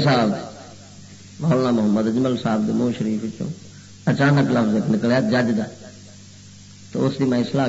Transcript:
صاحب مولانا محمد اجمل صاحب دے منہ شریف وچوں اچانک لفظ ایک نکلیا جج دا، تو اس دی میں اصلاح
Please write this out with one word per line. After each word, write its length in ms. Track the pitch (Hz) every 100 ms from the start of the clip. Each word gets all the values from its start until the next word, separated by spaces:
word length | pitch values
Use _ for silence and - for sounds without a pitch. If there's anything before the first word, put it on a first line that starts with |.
صاحب 260 | 117 123 107 - - - - - - - - - - -
مولانا 300 | 160 127 127
محمد 360 | 117 107 104 110
اجمل 300 | 113 131 120
صاحب 240 | 117 110 107
دے 60 |
منہ 180 | 110 120 113
شریف 260 | 107 107
وچوں 480 | 113 - - 165 - - - - -
اچانک 440 | 139 139 143 127
لفظ 240 | 120 107
ایک 160 | 107 107
نکلیا 300 | 104 117 131
جج 380 | 110 123 117 110
دا، 40 | 107 - - - - - - - - - - - -
تو 140 | - 135
اس 120 | 135
دی 60 |
میں 160 | 131 123
اصلاح 280 | 110 139